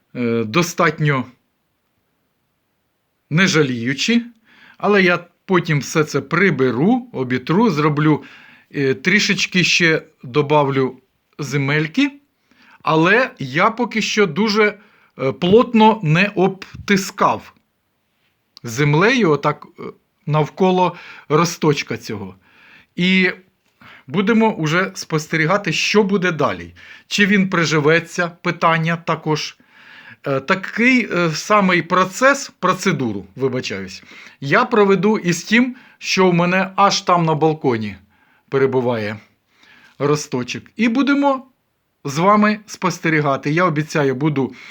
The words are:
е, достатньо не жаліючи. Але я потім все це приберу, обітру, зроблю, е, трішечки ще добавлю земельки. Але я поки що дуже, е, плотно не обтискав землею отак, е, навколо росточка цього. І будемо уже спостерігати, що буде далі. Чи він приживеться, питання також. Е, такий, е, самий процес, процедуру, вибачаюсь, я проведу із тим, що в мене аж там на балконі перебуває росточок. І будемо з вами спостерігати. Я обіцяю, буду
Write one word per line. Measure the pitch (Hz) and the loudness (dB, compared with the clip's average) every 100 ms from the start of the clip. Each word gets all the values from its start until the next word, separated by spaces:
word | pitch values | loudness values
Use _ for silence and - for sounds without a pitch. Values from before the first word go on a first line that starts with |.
| _ | _
е, | 127 120 117 | -6 -2 -2
достатньо | 110 151 175 - 165 160 151 135 120 _ _ _ _ _ _ _ _ _ _ _ _ _ _ _ _ _ _ _ - | -2 -2 -2 0 -2 0 -2 -2 -6 _ _ _ _ _ _ _ _ _ _ _ _ _ _ _ _ _ _ _ -4
не | 151 190 | 0 2
жаліючи. | 190 135 123 120 139 - 240 233 _ _ _ - - | 2 0 -2 -6 -4 0 0 -2 _ _ _ -20 -6
Але | 196 202 | 0 2
я | 180 175 175 _ | 2 0 -4 _
потім | - 185 165 147 | -2 -2 0 -2
все | - 165 | -2 -2
це | 151 143 | -2 -4
приберу, | - 165 190 135 127 117 180 254 240 | -4 0 0 0 0 0 0 0 -4
обітру, | 131 127 123 - 170 233 | -8 -4 -4 0 2 2
зроблю, | 147 151 147 156 139 - - - - _ | 2 0 2 2 0 -2 -20 -20 -20 _
е, | 147 135 | -4 -2
трішечки | 131 - 202 202 196 - 185 | -2 0 0 0 -2 -2 0
ще | 165 - 165 156 - _ | 0 2 2 0 -4 _
добавлю | 131 139 139 151 139 135 131 - _ _ _ - | -4 -2 2 2 2 0 -2 -6 _ _ _ -14
земельки. | 135 143 135 151 156 262 285 285 _ _ _ _ _ _ | -6 -4 0 -2 -2 -2 -2 -4 _ _ _ _ _ _
Але | - 160 170 226 247 - | -2 2 4 2 0 -6
я | 139 143 214 | -6 0 0
поки | 226 233 226 | 0 -4 -4
що | 196 214 196 | -2 0 0
дуже, | 147 220 208 208 208 _ _ _ - | 0 0 2 0 -2 _ _ _ -6
е, | 135 | -4
плотно | 131 175 220 247 220 220 214 | -2 4 4 4 4 4 4
не | 151 165 202 | 2 2 0
обтискав | 170 190 190 - - - 196 185 - 160 107 - _ _ _ _ _ _ _ _ _ _ - | 0 0 -2 -16 -10 -2 -2 -2 0 0 0 -8 _ _ _ _ _ _ _ _ _ _ -18
землею | 120 113 147 147 202 262 185 | -10 0 2 4 4 4 2
отак, | 143 147 147 - - | 2 0 -4 -10 -18
е, | - - _ _ - | -18 -18 _ _ -2
навколо | 151 147 - 190 180 175 - - - - | 0 0 0 2 2 0 -2 -18 -14 0
росточка | 156 170 - 151 143 - 113 | 2 2 0 0 0 -4 -10
цього. | - 101 95 - _ _ - - _ - | -10 -12 -12 -18 _ _ -20 -20 _ -2
І | 180 190 180 - _ _ _ _ - - - | 2 2 2 -2 _ _ _ _ -20 -20 -8
будемо | 180 208 220 220 | -2 2 2 2
уже | - 156 170 190 | 0 -2 0 -2
спостерігати, | - - 156 151 160 156 202 196 | -8 -6 -6 -2 -2 0 0 -2
що | 151 - 208 | -2 0 2
буде | 202 196 180 | 2 0 -2
далі. | 151 127 90 87 - - - - | 0 -2 -4 -12 -20 -20 -20 -6
Чи | - 202 | 0 2
він | 202 190 | 2 2
приживеться, | 170 151 156 143 165 170 - 170 | 0 0 2 2 2 0 -6 -6
питання | 170 180 170 170 165 160 170 | -6 -8 0 0 2 -2 -4
також. | 170 160 156 151 - - _ _ - - - - 143 | -4 -4 -4 -4 -6 -16 _ _ -20 -20 -20 -12 -6
Е, | 135 | -6
такий, | 135 190 - 202 240 254 208 | -2 -4 -4 -2 2 2 0
е, | 180 170 | -2 -2
самий | 151 - 214 190 175 | -4 0 2 2 0
процес, | 165 185 185 - 262 269 - - | 0 0 0 2 2 2 -4 -6
процедуру, | 185 185 196 147 120 101 92 - | -4 0 -2 -2 -4 -6 -10 -6
вибачаюсь, | 131 127 - 98 95 - - - - - | -4 -4 -8 -10 -12 -16 -20 -20 -20 -10
я | 139 190 | 0 0
проведу | 247 220 196 190 202 214 | 2 2 4 4 2 0
із | 175 160 | -2 -4
тим, | - 220 254 - - - | 0 2 2 -4 -20 -14
що | - 190 185 | -4 2 2
в | |
мене | 170 175 185 190 - | 4 2 0 -2 2
аж | 196 190 | 2 2
там | - 175 | 0 2
на | 160 | 2
балконі | 151 156 156 135 113 107 95 _ _ _ _ - | 2 0 0 -2 -2 -6 -12 _ _ _ _ -6
перебуває | 135 135 131 120 117 104 107 _ _ _ _ _ - _ - | -2 0 0 -2 -2 -6 -8 _ _ _ _ _ -20 _ -4
росточок. | 143 147 - 127 123 120 - - | -2 -2 -2 -8 -6 -10 -10 -2
І | 233 | 0
будемо | 233 269 277 285 269 - _ _ _ _ _ | 2 2 2 2 0 -6 _ _ _ _ _
з | 143 135 | -8 0
вами | 185 208 208 208 - | 2 4 2 0 -8
спостерігати. | - 180 160 165 156 147 135 147 | -6 -4 -2 -2 0 0 -2 -2
Я | 160 | 0
обіцяю, | 180 151 151 160 139 | 0 -2 -2 -2 -2
буду | 127 156 139 127 - - | 0 -2 -2 -4 -8 -20